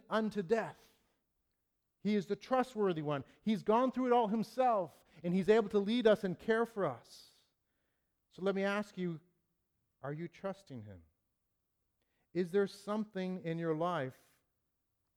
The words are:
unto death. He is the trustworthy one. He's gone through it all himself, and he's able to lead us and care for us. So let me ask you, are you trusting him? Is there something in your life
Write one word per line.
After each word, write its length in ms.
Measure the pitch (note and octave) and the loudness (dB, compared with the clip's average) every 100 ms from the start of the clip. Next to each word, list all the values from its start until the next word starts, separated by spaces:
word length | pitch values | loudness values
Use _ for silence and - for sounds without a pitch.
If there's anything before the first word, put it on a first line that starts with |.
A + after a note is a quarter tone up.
| - | -2
unto 340 | G#3 A3 G3+ | -2 0 -2
death. 340 | E3+ A3+ E3 - - _ _ _ _ _ _ _ _ _ _ _ | 0 0 -2 -10 -20 _ _ _ _ _ _ _ _ _ _ _
He 120 | G3 | 0
is 100 | G#3 | 0
the 120 | E3 G3+ | 0 -6
trustworthy 680 | - B3+ B3 G#3+ G3 D#3+ | -2 0 0 0 0 0
one. 220 | D3 C#3+ - - | -2 -4 -6 -6
He's 200 | G#3+ G#3 | -2 -2
gone 300 | D3+ A3 C4 | 2 4 4
through 140 | B3 B3+ | 0 2
it 60 | |
all 160 | A#3+ A3 | 4 4
himself, 640 | A3+ G3 C4 B3+ G#3+ E3 - _ - | 0 -2 0 2 2 -2 -10 _ -8
and 120 | F3 | -2
he's 160 | F#3 F3+ | 2 6
able 180 | A3 G3+ | 6 6
to 80 | G#3 | 0
lead 280 | G3 A#3+ A3 | 2 4 4
us 180 | G3+ | 4
and 140 | F#3+ E3+ | 0 -4
care 260 | - A3+ | 0 0
for 220 | A#3 G#3 E3 | 0 -2 -2
us. 460 | A#2+ - - - _ _ _ _ _ _ _ _ _ _ | -4 -14 -20 -20 _ _ _ _ _ _ _ _ _ _
So 100 | - | -6
let 120 | F#3+ | -2
me 100 | F#3+ | 0
ask 320 | G3 G3+ G#3 - | 0 -2 -6 -6
you, 240 | F3+ D#3+ _ _ _ _ _ _ _ _ | -6 -6 _ _ _ _ _ _ _ _
are 120 | C3+ | -10
you 140 | D3+ E3+ | -8 -10
trusting 540 | - G3 F#3 - B2+ | -8 -8 -8 -12 -16
him? 160 | G#2+ F2+ E2 _ _ _ _ _ _ _ _ _ _ _ _ | -14 -18 _ _ _ _ _ _ _ _ _ _ _ _ _
Is 180 | E3+ F3+ | -4 0
there 160 | G3+ G3 | 0 0
something 720 | - - G#3+ G#3 F#3+ F#3 F#3 | -4 -6 -4 -4 -6 -6 -6
in 140 | E3 E3 | -6 -4
your 160 | E3 | -2
life 420 | D#3 F3 E3+ C3 - _ _ _ _ _ _ _ _ _ | -2 -2 -2 -6 -10 _ _ _ _ _ _ _ _ _